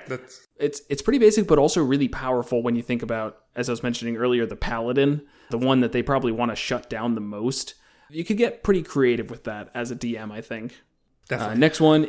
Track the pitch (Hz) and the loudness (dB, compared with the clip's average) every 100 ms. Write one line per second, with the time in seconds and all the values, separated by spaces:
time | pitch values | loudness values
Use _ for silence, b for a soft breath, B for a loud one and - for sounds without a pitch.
0 | - 127 - - _ - 147 - - 139 | -10 -10 -12 -20 _ -4 -4 -4 -6 -2
1 | - 269 220 220 175 147 151 180 135 143 | 0 6 6 6 4 4 4 2 2 2
2 | 135 - 131 127 120 123 120 120 117 120 | 0 -2 -2 -2 0 -2 0 -2 -2 -4
3 | 117 113 110 - _ - 120 117 123 120 | -4 -6 -6 -10 _ -6 -4 -4 -4 -4
4 | 117 113 123 123 113 104 - 117 117 131 | -6 -2 0 2 0 -4 -4 -4 -2 2
5 | 143 147 - b b 117 127 131 120 120 | 2 0 -6 b b -2 2 2 2 0
6 | 120 135 127 113 120 104 - 123 - 113 | 0 0 0 -2 -4 -4 -6 -6 -6 -6
7 | 120 110 104 104 117 - - - b b | -4 -4 -6 -4 -4 -4 -8 -12 b b
8 | b 156 170 208 233 - - 190 156 139 | b -10 -4 0 0 0 0 0 0 2
9 | 127 117 107 113 - 104 101 120 120 120 | 2 2 -4 -10 -12 -12 -10 -8 -8 -6
10 | 120 113 107 107 113 113 113 - _ _ | -6 -6 -8 -12 -12 -10 -12 -14 _ _
11 | _ _ - 120 107 113 156 - 156 156 | _ _ -8 -6 -2 2 2 4 6 6